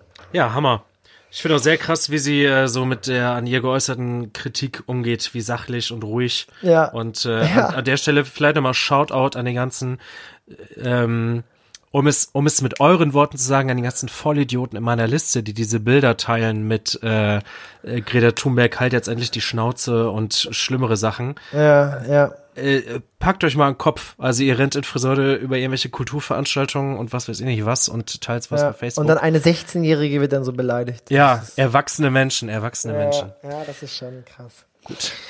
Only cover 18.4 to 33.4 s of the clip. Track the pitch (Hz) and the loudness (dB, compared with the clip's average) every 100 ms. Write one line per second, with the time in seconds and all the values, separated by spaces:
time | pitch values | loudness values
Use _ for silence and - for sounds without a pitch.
18.4 | 139 123 120 - 127 123 110 117 120 113 | 0 2 2 2 0 0 -2 -4 -4 -4
19.4 | - 113 113 117 - 117 113 104 110 - | -4 -2 -2 -2 0 0 0 -2 -2 -2
20.4 | - 107 - 131 123 107 110 104 123 147 | -2 -4 -2 0 0 2 0 -2 -6 -8
21.4 | - 143 151 147 143 139 120 143 143 - | -6 2 6 6 4 -2 0 2 2 -2
22.4 | - - 139 135 117 120 - _ 180 190 | -18 -6 0 0 -2 -8 -12 _ -2 2
23.4 | 165 135 143 135 - 147 - - 131 123 | 0 4 2 2 -2 -2 -8 -4 -2 2
24.4 | 135 120 139 143 139 143 131 135 139 135 | 2 2 2 0 -4 -2 0 2 2 0
25.4 | 127 131 131 131 127 - 123 147 - 101 | 0 -2 -2 -2 -4 -6 -6 -6 -4 -4
26.4 | 139 139 135 143 139 127 117 123 - 110 | -2 -2 -2 -2 -4 -4 -6 -6 -6 -6
27.4 | 131 113 107 123 - 113 113 - - 120 | -2 -2 0 0 -2 -4 -8 -10 -6 -6
28.4 | - 147 147 135 120 - 151 160 160 160 | -4 0 0 -2 -6 -2 2 2 2 4
29.4 | 165 165 - 175 160 151 147 143 139 139 | 4 2 -2 -2 2 2 2 0 0 0
30.4 | 127 123 127 120 120 117 - 139 143 120 | -2 -2 -2 -2 -4 -8 0 4 4 4
31.4 | 107 - 135 131 - - 147 131 131 - | -2 -2 2 2 0 0 2 2 2 -2
32.4 | 113 110 113 - 117 117 147 143 127 - | -4 -6 -6 -6 -6 -2 -2 -2 -4 -12